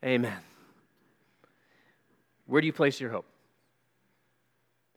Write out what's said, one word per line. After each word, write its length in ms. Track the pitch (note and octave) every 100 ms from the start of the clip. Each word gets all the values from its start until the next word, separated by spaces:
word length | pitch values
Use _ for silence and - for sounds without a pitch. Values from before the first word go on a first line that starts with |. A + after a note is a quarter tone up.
Amen. 400 | C3 B2+ A#2+ G2 - - - _ _ _ _ _ _ _ _ _ _ _ _ _ _ _ _ _ -
Where 120 | C#3
do 80 | D#3
you 60 |
place 260 | D3+ C#3+ -
your 120 | B2
hope? 140 | G#2+ - _ _ _ _ _ _ _ _ _ _ _ _ _ _ _ _